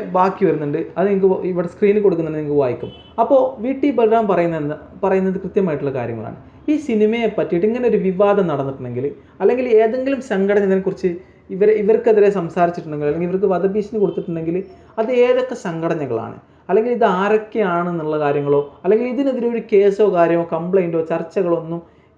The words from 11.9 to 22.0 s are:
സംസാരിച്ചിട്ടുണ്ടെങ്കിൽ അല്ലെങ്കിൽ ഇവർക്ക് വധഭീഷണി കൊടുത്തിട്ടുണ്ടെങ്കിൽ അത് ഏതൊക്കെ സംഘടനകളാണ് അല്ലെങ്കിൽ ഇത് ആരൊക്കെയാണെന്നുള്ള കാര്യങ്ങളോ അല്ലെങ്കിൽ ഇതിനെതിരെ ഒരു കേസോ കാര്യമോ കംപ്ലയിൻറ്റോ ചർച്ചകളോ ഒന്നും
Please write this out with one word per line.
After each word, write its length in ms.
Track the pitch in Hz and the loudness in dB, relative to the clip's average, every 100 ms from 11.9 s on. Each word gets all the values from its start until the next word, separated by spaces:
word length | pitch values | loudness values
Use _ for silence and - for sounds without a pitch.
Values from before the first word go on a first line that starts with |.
| - - 214 202 196 | 2 4 4 4 2
സംസാരിച്ചിട്ടുണ്ടെങ്കിൽ 720 | 165 180 175 175 156 151 147 | -4 0 0 0 -8 -4 -2
അല്ലെങ്കിൽ 220 | 160 175 | -2 -2
ഇവർക്ക് 200 | 185 196 | 0 0
വധഭീഷണി 460 | 175 190 202 202 220 | 0 0 -2 -4 -2
കൊടുത്തിട്ടുണ്ടെങ്കിൽ 640 | 190 175 175 165 165 175 196 - - - | -2 -2 -6 -6 -4 -4 -6 -16 -14 -6
അത് 120 | 226 247 247 | -2 2 4
ഏതൊക്കെ 300 | 247 - - 190 | 2 0 -6 -8
സംഘടനകളാണ് 720 | 165 165 165 139 113 110 113 _ _ - | -4 -4 -4 -4 -4 -6 -14 _ _ -2
അല്ലെങ്കിൽ 220 | 190 233 233 | 0 0 2
ഇത് 80 | 220 180 | 2 2
ആരൊക്കെയാണെന്നുള്ള 960 | 202 214 214 233 196 170 175 170 156 151 | 2 0 -2 -2 0 0 -2 -4 -4 -2
കാര്യങ്ങളോ 380 | 143 147 143 143 143 - | 0 0 2 0 0 -6
അല്ലെങ്കിൽ 240 | 180 220 247 | 0 0 0
ഇതിനെതിരെ 340 | 247 277 240 233 | -2 -2 0 -2
ഒരു 80 | 233 220 | -4 2
കേസോ 320 | 202 202 196 214 180 | 4 4 4 2 4
കാര്യമോ 280 | 165 170 170 | 2 2 0
കംപ്ലയിൻറ്റോ 480 | 165 170 190 170 165 160 | -4 0 0 0 -2 -2
ചർച്ചകളോ 460 | 165 170 - 175 170 | -4 -4 -2 0 0
ഒന്നും 200 | 160 170 170 _ | -2 -10 -10 _